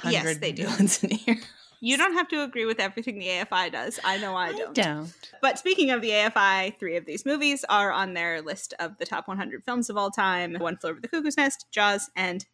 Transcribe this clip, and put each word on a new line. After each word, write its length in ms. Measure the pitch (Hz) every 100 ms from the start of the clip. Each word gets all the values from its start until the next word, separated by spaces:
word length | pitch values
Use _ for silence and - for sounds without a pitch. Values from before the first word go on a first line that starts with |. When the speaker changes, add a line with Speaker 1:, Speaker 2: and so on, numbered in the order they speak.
Speaker 1:
Yes, 120 | 240 208
Speaker 2:
hundred 200 | 156 151
Speaker 1:
they 100 | 156
do. 140 | 143 202
Speaker 2:
villains 360 | - 202 -
in 100 | 185
a 40 | 220
year. 220 | - 233 - - - _
Speaker 1:
You 160 | 233 269
don't 160 | 370
have 160 | 349 339
to 140 | 302
agree 240 | 277 240 220
with 120 | 226
everything 400 | 196 208 226 202
the 100 | 185
A 100 | 180
F 120 | 214
I 160 | 180 175
does. 280 | 120 127 -
I 140 | 185 196
know 160 | 202 185
I 120 | 175
Speaker 2:
I 40 |
Speaker 1:
don't. 220 | - -
Speaker 2:
don't. 400 | - 175 151 165 - - -
Speaker 1:
But 180 | 269 262
speaking 320 | 370 381 277
of 120 | 247
the 80 | 220
A 140 | 208
F 100 | 214 220
I, 400 | 196 190 190 196
three 180 | 185 170
of 100 | 165
these 180 | 151
movies 400 | 269 294 294 277 -
are 200 | 208 202
on 220 | 185 190
their 300 | 175 170 165
list 320 | 156 196 - -
of 200 | 170 208
the 80 | -
top 220 | 196 185
one 100 | 190
hundred 260 | - 127
films 240 | - 247 240
of 80 | 208
all 140 | 196
time. 460 | 208 190 180 175 170
One 200 | 165 180
Flew 140 | 165
Over 100 | 160
the 80 | 233
Cuckoo's 300 | 330 302 294
Nest, 260 | 277 - -
Jaws, 400 | 214 208 202 -
and 300 | - 185 180 -